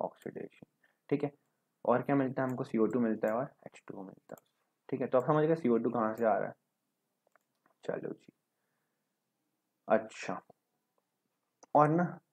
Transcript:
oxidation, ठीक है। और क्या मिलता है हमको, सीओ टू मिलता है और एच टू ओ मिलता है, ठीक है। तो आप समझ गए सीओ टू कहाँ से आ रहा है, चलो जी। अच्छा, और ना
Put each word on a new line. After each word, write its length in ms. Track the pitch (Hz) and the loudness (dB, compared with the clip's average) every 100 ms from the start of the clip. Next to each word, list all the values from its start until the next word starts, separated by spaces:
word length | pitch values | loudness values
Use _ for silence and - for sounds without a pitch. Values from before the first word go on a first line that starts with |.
oxidation, 640 | - - - - - - - _ _ _ - | -8 -8 -12 -12 -12 -14 -20 _ _ _ -4
ठीक 140 | 143 | -2
है। 80 | 143 - _ _ _ _ | -2 -8 _ _ _ _
और 180 | - 120 | 0 0
क्या 140 | 135 139 | 2 0
मिलता 260 | 131 135 | 0 -2
है 60 | 131 | -2
हमको, 160 | 127 | -4
सीओ 220 | 131 113 107 | -4 0 2
टू 140 | 123 | 2
मिलता 280 | 117 107 110 | 0 0 0
है 60 | |
और 180 | 110 143 - - | -2 -4 -10 -20
एच 160 | - - | -20 -18
टू 100 | 101 | -14
ओ 40 | |
मिलता 320 | 95 - _ | -16 -18 _
है, 100 | - _ _ _ _ - | -20 _ _ _ _ -8
ठीक 120 | 131 | -6
है। 60 | 127 | 0
तो 120 | 131 | 0
आप 80 | 123 | 2
समझ 180 | 151 | 2
गए 100 | 156 160 | 2 2
सीओ 220 | 123 117 | 2 2
टू 120 | 117 | 2
कहाँ 240 | 120 110 | 0 -2
से 100 | 110 | 0
आ 120 | 113 101 | 2 2
रहा 100 | 101 | 0
है, 60 | - _ _ _ _ _ _ _ _ _ _ _ _ | -8 _ _ _ _ _ _ _ _ _ _ _ _
चलो 260 | - - - | -8 -8 -8
जी। 220 | - - _ _ _ _ _ _ _ _ _ _ _ _ _ _ _ - | -10 -14 _ _ _ _ _ _ _ _ _ _ _ _ _ _ _ 0
अच्छा, 520 | 107 - - - 90 - _ _ _ _ _ _ _ _ _ _ _ - | 0 0 -10 -10 -10 -12 _ _ _ _ _ _ _ _ _ _ _ 0
और 140 | - 147 | 4 4
ना 280 | 165 175 - _ | 4 -2 -6 _